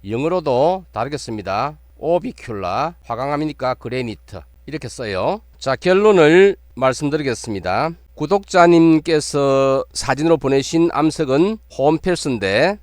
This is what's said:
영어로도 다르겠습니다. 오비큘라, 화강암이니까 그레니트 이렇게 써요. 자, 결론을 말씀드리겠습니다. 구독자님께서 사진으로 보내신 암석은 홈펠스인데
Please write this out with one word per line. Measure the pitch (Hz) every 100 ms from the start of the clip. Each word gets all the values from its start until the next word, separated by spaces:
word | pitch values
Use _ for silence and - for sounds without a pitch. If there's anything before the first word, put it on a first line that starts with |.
영어로도 | 98 117 151 180 151 123 156 190 175
다르겠습니다. | 107 127 147 - 110 95 98 139 151 _ _
오비큘라, | 151 175 226 - - 104 90 104 156 170
화강암이니까 | - 117 135 147 156 143 127
그레니트 | 123 117 127 120 104 - 95 - _
이렇게 | - 147 127
써요. | - 113 92 120 208 _ _
자, | 135 131
결론을 | 185 185 214 190 151 175 196 - -
말씀드리겠습니다. | - 131 123 147 151 135 113 - 101 87 101 156 165 _
구독자님께서 | - 151 196 202 185 170 170 165 160 160 156 - 147 139 135 135 135 -
사진으로 | - - 135 160 160
보내신 | 135 135 135 165 170
암석은 | 135 156 147 143 135 190 220 _ -
홈펠스인데 | 139 160 185 170 151 117 98 104 165 208